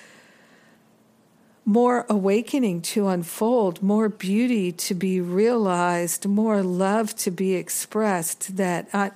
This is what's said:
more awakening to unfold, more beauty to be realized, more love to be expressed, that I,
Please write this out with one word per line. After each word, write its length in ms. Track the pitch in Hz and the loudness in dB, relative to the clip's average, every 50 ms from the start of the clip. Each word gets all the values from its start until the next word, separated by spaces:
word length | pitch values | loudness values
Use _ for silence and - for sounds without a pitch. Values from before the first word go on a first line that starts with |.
| - - - - - - - _ _ _ - _ _ _ _ _ _ _ _ _ _ _ _ _ _ _ _ _ _ _ _ _ - | -20 -20 -20 -20 -20 -20 -20 _ _ _ -20 _ _ _ _ _ _ _ _ _ _ _ _ _ _ _ _ _ _ _ _ _ 0
more 400 | 220 202 240 247 247 247 240 - | 2 4 4 4 4 2 2 0
awakening 760 | - 214 202 185 196 202 233 233 - - 277 240 202 175 170 | 0 0 2 2 2 2 2 0 0 0 0 0 0 -2 -2
to 280 | 160 - - 214 202 190 | -6 -4 -2 0 2 2
unfold, 720 | 185 175 165 - - - 214 233 254 240 208 185 165 - 196 | 0 0 -2 -6 -4 -2 0 2 2 2 2 0 0 0 0
more 240 | 196 208 220 220 | 2 2 2 2
beauty 640 | 208 214 - - 185 202 220 247 247 247 208 185 175 | 0 -2 -4 -4 -2 0 2 2 2 2 0 0 -2
to 240 | 170 - - - 196 | -4 -4 -6 -4 -4
be 240 | 170 196 185 190 185 | -2 -2 0 0 0
realized, 1080 | 175 175 180 196 220 233 247 233 208 190 175 175 175 175 175 175 175 170 - - - | -2 -2 0 2 2 2 2 2 2 2 2 2 2 2 0 0 -2 -2 -4 -4 -2
more 380 | 202 202 214 220 226 214 202 190 | 0 0 2 2 2 2 2 0
love 500 | 180 180 180 190 190 208 226 220 214 - | 0 0 0 0 2 2 0 0 -2 -4
to 120 | - - 202 | -6 -6 -4
be 260 | 175 165 190 190 185 | -4 -2 -2 0 -2
expressed, 1000 | 175 170 - - - - - - 214 220 208 190 170 165 - - - - - 190 | -2 -4 -6 -8 -8 -8 -4 -2 0 0 0 0 0 -2 -4 -8 -8 -10 -8 -4
that 320 | 190 190 180 175 170 - - - | -2 -2 -2 -2 -4 -4 -4 -2
I, 180 | 202 196 196 - | -2 -2 -2 -4